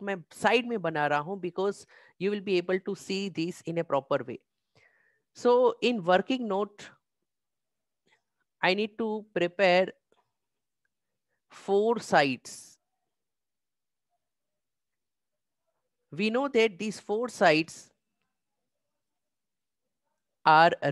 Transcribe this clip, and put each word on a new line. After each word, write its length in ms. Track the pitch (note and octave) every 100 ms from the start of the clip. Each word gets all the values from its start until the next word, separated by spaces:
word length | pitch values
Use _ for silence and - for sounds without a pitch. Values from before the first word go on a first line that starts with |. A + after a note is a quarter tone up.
मैं 220 | G3+ F#3+ -
साइड 340 | - G#3 A#3+ A#3+
में 160 | A3+
बना 240 | E3+ D#3 D3
रहा 120 | D3
हूँ 240 | D3+ G3+
because 340 | F3 E3+ G3 G3 - - _ -
you 120 | F#3
will 120 | G#3 G3
be 140 | F3+
able 180 | F3 F#3 -
to 180 | G3 -
see 300 | G3 G3 E3
this 240 | E3 - -
in 100 | E3
a 60 |
proper 400 | E3 C#3 C3+ C#3
way। 120 | B2+ A2+ _ _ _ _ _ _ _ _ _
So 400 | - B3 B3 B3 -
in 240 | A3+ A#3+
working 440 | E3+ F#3 - C4 A3+
note, 420 | G3 G#3 - - _ _ _ _ _ _ _ _ _ _ _ _ _ _ _ _ -
I 120 | F3
need 220 | F#3+ G#3+ G#3+
to 260 | A3+ G#3+ G#3+
prepare 540 | - F3 E3+ F#3+ F3+ F#3+ - _ _ _ _ _ _ _ _ _ _ _ _ _ _ _
four 480 | - - G3+ G#3+ A3+
sides. 800 | - F3 C#3+ B2 - - - _ _ _ _ _ _ _ _ _ _ _ _ _ _ F5 _ _ _ _ _ _ _ _ _ _ _ _ _ _ _ _ _ _ -
We 200 | D3 G#3+
know 180 | A#3 C#4
that 300 | A#3+ A3+ E3+
these 220 | G#3+ -
four 280 | - G#3+ A#3+
sides 640 | - F3+ D#3 D#3+ - - _ _ _ _ _ _ _ _ _ _ _ _ _ _ _ _ _ _ _ _ _ _ _ _ _
are 260 | - D#3 E3+ - -